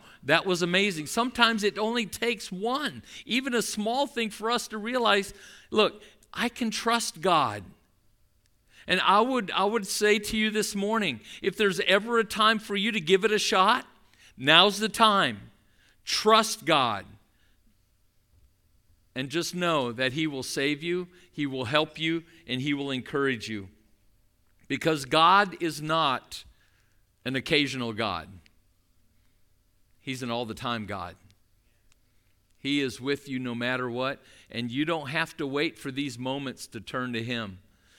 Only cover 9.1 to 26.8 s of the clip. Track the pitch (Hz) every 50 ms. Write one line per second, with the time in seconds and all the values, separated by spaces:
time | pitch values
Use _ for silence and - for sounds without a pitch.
9.1 | 190 214 233 262 262 247 202 180 - - - - 220 233 190 - - - 208 208
10.1 | 214 220 208 - 226 220 214 220 208 214 208 208 - 202 196 202 226 226 208 160
11.1 | 123 107 - - - - - 190 180 - 214 196 180 180 - - 190 208 208 233
12.1 | 240 233 220 - - 208 214 220 226 214 220 - 202 196 190 233 214 220 156 156
13.1 | 185 190 196 214 214 202 - - 220 190 185 208 240 262 - - _ _ _ _
14.1 | _ _ - - _ - 131 143 160 170 185 208 196 202 220 214 214 - 226 220
15.1 | 202 196 170 131 110 101 113 - _ _ _ _ _ _ _ _ _ _ _ -
16.1 | - - - 214 220 220 220 220 - - 143 151 160 143 127 117 107 98 92 -
17.1 | 104 - _ _ _ _ _ _ _ _ _ _ _ _ _ _ _ _ _ _
18.1 | _ _ _ _ _ _ _ _ _ _ _ _ _ _ _ _ _ _ _ _
19.1 | - 127 135 135 131 170 165 - - 180 175 170 165 147 127 120 113 120 131 131
20.1 | 123 160 160 156 143 131 123 - - 151 139 147 147 143 160 170 175 180 180 175
21.1 | - - - _ _ - 147 139 131 131 127 110 127 151 156 151 - 151 160 160
22.1 | 165 165 160 - - - _ - 123 127 131 147 143 139 143 139 135 127 113 -
23.1 | - 139 139 135 127 110 107 110 110 104 95 92 - _ _ _ _ _ _ _
24.1 | _ _ _ _ _ _ _ _ _ _ _ - 139 131 - 165 160 143 135 123
25.1 | 139 156 160 170 190 202 208 185 165 - 175 165 147 147 151 156 160 165 160 139
26.1 | 127 - - _ - - - - _ _ _ _ _ _